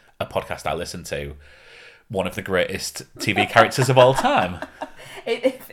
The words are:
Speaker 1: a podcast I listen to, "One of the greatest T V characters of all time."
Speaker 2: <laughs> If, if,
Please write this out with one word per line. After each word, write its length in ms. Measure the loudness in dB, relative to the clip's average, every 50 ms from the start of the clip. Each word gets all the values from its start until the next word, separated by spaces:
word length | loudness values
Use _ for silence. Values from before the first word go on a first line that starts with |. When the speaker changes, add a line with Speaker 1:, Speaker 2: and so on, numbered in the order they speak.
| _ _ _ -10
Speaker 1:
a 80 | -10 -6
podcast 400 | -6 -6 -6 -6 -8 -8 -6 -4
I 60 | -4
listen 280 | -4 -6 -8 -10 -12 -12
to, 300 | -10 -8 -8 -8 -10 -12 -16 -20 -20 -20 -20 -20 -20 -20 -20 -20 -20 -20 -20 _ -6
"One 180 | -4 -4 -4 -2
of 80 | -4
the 80 | -6 -4
greatest 580 | 0 2 2 2 0 -2 -6 -6 -8 -10 -12 -14 -16 -14 -4
T 140 | -2 0 2
V 140 | 2 0 4
characters 420 | 6 4 4 6 4 2 2 4
of 80 | 6 8
all 160 | 8 8 6
time." 460 | 4 2 2 2 2 0 0 -4 -8 -12 -14 -14 -14
Speaker 2:
<laughs> 100 | -16 -16 -16 -18 -20 -20 -18 -12 -6
If, 180 | -6 -4 -2 0
if, 260 | -2 -2 -4 -10 -12